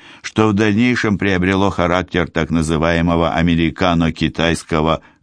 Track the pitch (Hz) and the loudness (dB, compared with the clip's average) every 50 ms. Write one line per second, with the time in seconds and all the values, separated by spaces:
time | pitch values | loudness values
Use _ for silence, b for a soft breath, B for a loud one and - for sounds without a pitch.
0 | B B B B - - - - 110 110 104 98 110 107 101 107 123 123 120 110 | B B B B -16 -4 0 2 2 2 2 2 0 0 2 2 2 0 0 0
1 | - 110 101 85 98 101 95 87 92 92 98 95 98 98 85 - 87 85 87 92 | 0 -2 -2 0 0 0 0 0 0 0 2 2 0 0 0 0 0 0 0 -2
2 | 87 - - 92 82 69 - 82 80 76 80 85 78 78 82 76 80 82 85 85 | -2 -2 -2 -2 -2 -2 -2 -4 -2 0 -2 -2 0 0 0 0 0 0 0 0
3 | 85 85 85 82 85 80 - 80 82 87 85 82 82 80 71 - 95 90 85 82 | 0 0 2 0 0 0 0 0 0 2 2 2 0 -2 -2 -2 0 0 2 2
4 | 82 80 78 - 80 76 - - 80 82 80 - - - 82 78 76 80 80 - | 0 -2 -2 -2 -4 -4 -2 -2 0 0 -2 -2 -4 -4 -2 0 0 0 0 -2
5 | b b b b | b b b b